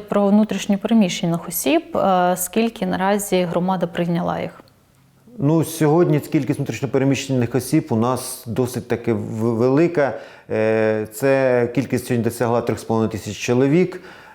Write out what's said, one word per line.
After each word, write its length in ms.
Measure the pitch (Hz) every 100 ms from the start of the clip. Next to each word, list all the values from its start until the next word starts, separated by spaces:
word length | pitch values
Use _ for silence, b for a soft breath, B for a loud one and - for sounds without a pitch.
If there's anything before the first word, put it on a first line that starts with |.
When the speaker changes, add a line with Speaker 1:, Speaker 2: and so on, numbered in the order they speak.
| 208
Speaker 1:
про 180 | 202 202
внутрішньо 500 | 208 214 196 - 196
переміщених 720 | - 233 180 - 170 170 -
осіб. 500 | - 262 320 320 196
Е, 400 | 196 185 180 180
скільки 480 | - 226 226 - 185
наразі 560 | 175 190 208 202 185
громада 460 | 180 175 180 185 175
прийняла 520 | 175 175 170 175 170
їх? 120 | 175 - - _ _ _ _ _ - -
Speaker 2:
Ну, 260 | 139 165
сьогодні 560 | 151 - 156 165 156 147
кількість 400 | - 156 127 139
внутрішньо 300 | 135 113 127
переміщених 640 | 135 139 131 - 131 117 131
осіб 320 | - 156 -
у 60 | 113
нас 480 | 120 127 - - 117
досить 400 | 110 123 120 -
таки 260 | 113 -
в-, 420 | 107 110 113 113 110
велика. 580 | 127 139 170 160 135 - B B -
Е, 580 | 110 110 110 110 107 107
це 540 | - 135 135 131 123 120 -
кількість 300 | 123 123 -
сьогодні 180 | 120
досягла 380 | 110 - 117 117
трьох 180 | 117 110
з 40 |
половиною 280 | - 113 110
тисяч 260 | 107 107 98
чоловік. 640 | - 123 139 165 180 - B B B